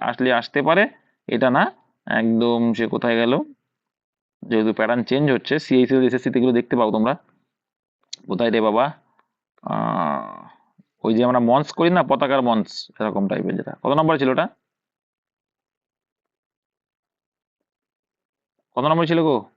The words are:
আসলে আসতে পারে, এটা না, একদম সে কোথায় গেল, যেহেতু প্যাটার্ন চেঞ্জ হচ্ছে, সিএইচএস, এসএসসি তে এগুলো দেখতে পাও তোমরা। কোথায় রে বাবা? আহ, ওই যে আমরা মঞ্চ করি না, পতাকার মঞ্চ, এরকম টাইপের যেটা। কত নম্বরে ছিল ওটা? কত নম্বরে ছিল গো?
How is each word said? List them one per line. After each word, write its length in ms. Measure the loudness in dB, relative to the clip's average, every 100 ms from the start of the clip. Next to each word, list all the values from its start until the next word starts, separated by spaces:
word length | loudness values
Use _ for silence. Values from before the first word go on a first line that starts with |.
আসলে 320 | -6 -2 0
আসতে 300 | 0 -2 -2
পারে, 260 | 2 2 0 -4 _ _ -6
এটা 220 | 0 2
না, 220 | 2 0 -4 _ _ -6
একদম 680 | -2 0 0 0 0 0
সে 120 | 0 -2
কোথায় 300 | -2 -2 0
গেল, 220 | 2 0 -4 -12 _ _ _ _ _ _ _ _
যেহেতু 300 | -4 0 0
প্যাটার্ন 300 | 0 0 -2
চেঞ্জ 300 | -2 0 2
হচ্ছে, 260 | 0 -2 -4
সিএইচএস, 440 | 0 2 4 2
এসএসসি 280 | 2 0 -2
তে 80 | 0
এগুলো 140 | 2
দেখতে 240 | 0 0 0
পাও 140 | 0
তোমরা। 240 | 0 -2 -4 _ _ _ _ _ _ _ _ _ -20 -8
কোথায় 240 | -2 0
রে 100 | 2
বাবা? 240 | 2 2 0 -4 _ _ _ _ _ _
আহ, 840 | -8 -4 -2 -2 -4 -4 -8 -16 -20 -20 _ _ _ _
ওই 120 | -2
যে 100 | 2
আমরা 160 | 2 2
মঞ্চ 320 | 4 2 0
করি 180 | 0 2
না, 120 | 2
পতাকার 400 | 2 0 0 0
মঞ্চ, 260 | 2 0 -2 -8 -18 -6
এরকম 280 | -4 -2 -2
টাইপের 280 | -2 -4 -6
যেটা। 160 | -8 -6
কত 100 | -2 0
নম্বরে 200 | 2 2
ছিল 120 | 0
ওটা? 160 | 0 -2 -8 _ _ _ _ _ _ _ _ _ _ _ _ _ _ _ _ _ _ _ _ _ _ _ _ _ _ _ _ _ _ _ _ _ _ _ _ _ _ _ _ _ -2
কত 80 |
নম্বরে 220 | 0 2 2
ছিল 160 | 2
গো? 220 | 2 0 -2